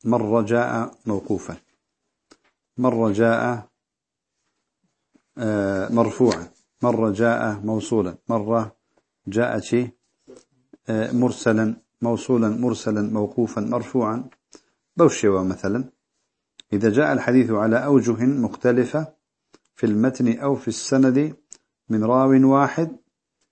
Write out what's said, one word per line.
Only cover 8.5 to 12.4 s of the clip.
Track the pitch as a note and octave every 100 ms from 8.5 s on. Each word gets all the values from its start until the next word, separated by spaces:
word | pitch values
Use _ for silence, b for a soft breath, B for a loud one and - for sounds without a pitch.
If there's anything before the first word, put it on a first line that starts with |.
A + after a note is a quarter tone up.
| A#2 G#2+ - _ _ _ _ -
جاء | G2+ A#2+ A2+
شيء، | - A#2+ B2 - _ _ _ - _ _ _ - -
آه، | A2 A2+
مرسلا، | B2 B2 - - A2 A2 A#2 _ -
موصولا، | B2 A#2 - B2